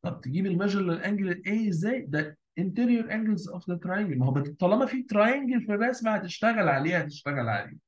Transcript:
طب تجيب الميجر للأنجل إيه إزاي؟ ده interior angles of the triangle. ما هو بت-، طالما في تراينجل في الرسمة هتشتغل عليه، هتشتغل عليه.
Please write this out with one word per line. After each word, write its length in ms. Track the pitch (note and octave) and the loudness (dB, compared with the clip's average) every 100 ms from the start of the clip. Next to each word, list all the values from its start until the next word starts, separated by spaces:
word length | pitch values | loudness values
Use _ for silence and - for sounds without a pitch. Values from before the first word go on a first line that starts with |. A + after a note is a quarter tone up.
طب 180 | F3+ - | -6 -8
تجيب 260 | C3 D3+ G3 | -6 -2 0
الميجر 340 | F3 G3+ G3 | 2 2 2
للأنجل 600 | F#3 E3 F#3+ G#3 F#3+ F3 F#3 | 0 0 0 0 0 -2 -2
إيه 220 | G#3+ A3 | 0 0
إزاي؟ 380 | E3 G3+ C4 - | 0 0 -2 -2
ده 300 | D3+ D3+ - _ - | -2 -4 -8 _ -4
interior 460 | F#3+ G3+ A#3+ A#3+ A3+ | -2 0 2 2 2
angles 400 | A3 A3 G3+ - | -2 0 0 -2
of 60 | F3+ | -10
the 180 | F3+ F3 | -6 -6
triangle. 380 | F3 F#3 G#3 C3 | -2 -2 0 2
ما 100 | C3 | 2
هو 40 | |
بت-، 300 | C3+ C#3 - | 2 -2 0
طالما 260 | F#3 A3 C4 | 4 4 2
في 160 | C4 | -2
تراينجل 640 | B3 G#3 G#3+ C4+ C4+ B3 G#3+ | -2 4 4 4 0 0 0
في 60 | |
الرسمة 380 | G#3 A#3 B3 A3+ | 0 0 0 0
هتشتغل 580 | G#3 F3 - G#3+ A3 E3 | -2 -4 0 0 2 2
عليه، 300 | C3+ D3+ F3 | 2 2 0
هتشتغل 500 | D3+ - - C#3 A#2 | -2 -6 -4 -2 0
عليه. 300 | G#2 G#2 C#3+ | -2 -4 -14